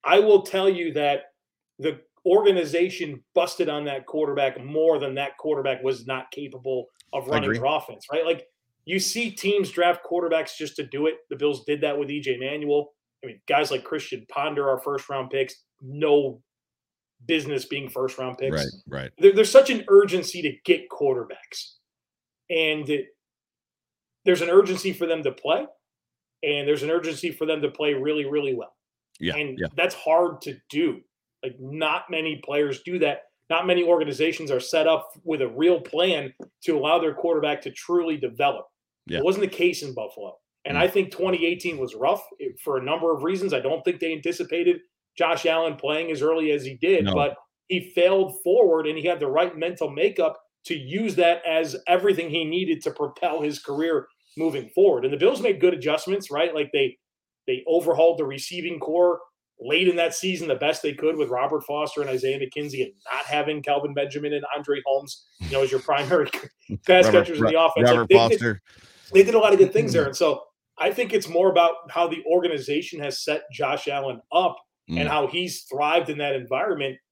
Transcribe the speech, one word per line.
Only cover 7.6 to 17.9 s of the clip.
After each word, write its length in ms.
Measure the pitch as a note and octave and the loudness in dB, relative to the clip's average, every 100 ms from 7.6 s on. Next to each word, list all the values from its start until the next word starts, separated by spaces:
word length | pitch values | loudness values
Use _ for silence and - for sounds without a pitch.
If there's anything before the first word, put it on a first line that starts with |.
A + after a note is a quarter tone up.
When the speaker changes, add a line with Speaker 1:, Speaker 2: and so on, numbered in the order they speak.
| C3 | -2
Speaker 1:
offense," 400 | D#3 - G#2 - | -2 -6 -18 -8
right? 120 | D3+ | -4
Like, 220 | E3 E3 - _ _ _ | -2 -4 -8 _ _ _
you 140 | - F#3+ | -6 -4
see 300 | F#3+ A#3 A#3 | -4 -4 -6
teams 400 | - G3 G3+ F#3 | -4 -2 -2 -2
draft 300 | - F3 F3 - | 0 0 0 -4
quarterbacks 480 | E3+ E3+ D#3+ D#3 - | -4 0 -2 -4 -10
just 200 | D#3 - | -12 -10
to 100 | C3+ | -10
do 200 | C#3 D#3 | -2 -4
it. 80 | D#3 _ | -4 _
The 60 | C#3+ | -4
Bills 280 | D3 C#3 | -2 -2
did 160 | - D3 | -6 -4
that 160 | D3 C#3+ | -2 -4
with 120 | C3+ | -6
E 100 | D3 | -6
J 160 | C3+ B2 | -6 -6
Manuel. 580 | C3+ D3+ D3 D3 D3 _ _ _ | -6 -6 -2 -2 -2 _ _ _
I 40 | B2 | -18
mean, 120 | G#2 - | -16 -2
guys 240 | C#3+ D3 | 0 0
like 140 | C3 | -4
Christian 420 | - D#3 - B2 - | -6 -8 -8 -14 -10
Ponder, 400 | C#3+ D3 D3 C#3 | -6 -6 -2 -2
our 100 | C3 | -2
first 280 | C#3+ C#3 - | -4 -8 -6
round 220 | C#3 B2+ | -8 -6
picks, 240 | C3+ C3+ - _ _ | -4 -4 -8 _ _
no 600 | C3 C#3+ D3+ D3 C3+ A#2+ _ _ _ _ _ _ _ _ A#2+ | -16 -4 4 4 2 -8 _ _ _ _ _ _ _ _ -4
business 380 | D#3+ C#3+ C#3 | -4 -2 -8
being 240 | - C#3+ | -6 -10
first 300 | C3 | -8